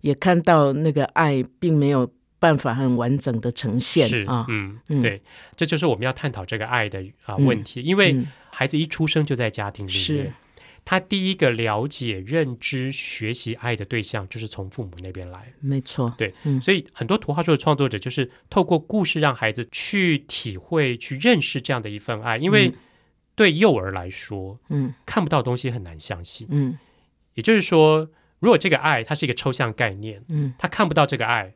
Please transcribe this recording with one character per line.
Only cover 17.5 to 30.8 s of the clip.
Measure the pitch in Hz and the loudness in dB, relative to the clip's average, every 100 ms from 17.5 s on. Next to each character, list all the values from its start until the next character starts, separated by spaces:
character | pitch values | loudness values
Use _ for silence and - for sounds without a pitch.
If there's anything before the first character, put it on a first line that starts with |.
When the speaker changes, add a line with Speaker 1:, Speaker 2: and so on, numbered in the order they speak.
Speaker 2:
的 | 147 | 2
创 | - 143 | 2 2
作 | 139 | 0
者 | 107 | -2
就 | 127 | -6
是 | 127 127 - _ | -4 -6 -6 _
透 | - | 0
过 | 180 165 | 2 2
故 | 160 214 | 0 -2
事 | 180 160 | 0 2
让 | 147 | 0
孩 | 123 110 | 0 -2
子 | 107 117 | -2 -6
去 | - - 202 185 147 | -6 -2 0 2 2
体 | - - 117 95 | -2 -8 -8 -10
会、 | - 165 139 120 | -4 0 0 -2
去 | - 135 | -6 0
认 | 170 220 | 4 4
识 | 135 143 | 2 -6
这 | - | -4
样 | 131 | -4
的 | 110 | -4
一 | 104 | -10
份 | - 110 | -6 -6
爱， | 113 113 | -2 0
因 | 165 | 4
为 | 208 185 | 4 4
Speaker 1:
嗯。 | - _ _ _ _ _ - | 0 _ _ _ _ _ 2
Speaker 2:
对 | 214 | 4
幼 | 156 208 123 | 6 4 4
儿 | 92 | 0
来 | 95 90 | -6 -8
说， | - - 101 95 104 _ | -12 -10 -10 -10 -14 _
Speaker 1:
嗯。 | 147 131 120 | -2 -2 -6
Speaker 2:
看 | - - | -4 -2
不 | 165 | 2
到 | 156 | 0
的 | |
东 | 120 | 0
西 | 123 131 | -2 -4
很 | 120 | -6
难 | 90 80 | -10 -14
相 | - 90 | -10 -10
信。 | 87 - 113 | -10 -14 -4
Speaker 1:
嗯。 | 143 135 143 _ _ _ _ _ | 0 0 -4 _ _ _ _ _
Speaker 2:
也 | - | -6
就 | 175 | 2
是 | 220 | 2
说， | 175 170 156 156 156 _ _ _ | 4 6 6 6 0 _ _ _
如 | 202 | 4
果 | 196 | 4
这 | 190 | 4
个 | 143 | 2
爱 | 151 139 | 2 0
它 | 113 | 0
是 | 147 | -2
一 | 143 | -2
个 | |
抽 | 120 143 | -2 -2
象 | 127 123 | -2 -4
概 | 107 117 | 0 -2
念， | 98 110 101 117 | -2 -10 -12 -6
Speaker 1:
嗯。 | 156 139 127 | -4 -4 -4
Speaker 2:
他 | 180 | -8
看 | - | 0